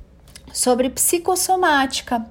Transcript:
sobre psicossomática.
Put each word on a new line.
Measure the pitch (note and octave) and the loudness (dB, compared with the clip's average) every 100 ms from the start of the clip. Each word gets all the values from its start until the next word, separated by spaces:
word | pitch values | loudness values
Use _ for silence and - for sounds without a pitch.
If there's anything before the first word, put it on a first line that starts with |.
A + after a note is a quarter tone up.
| - - - - - | -20 -20 -20 -20 -12
sobre | - B3 B3 C4 | -2 2 2 0
psicossomática. | B3+ - E4+ E4+ F4+ F#4 F#4 F4+ D4 C4+ - - A#3+ A3+ | -2 0 0 0 0 0 2 2 2 0 -4 -4 -4 -6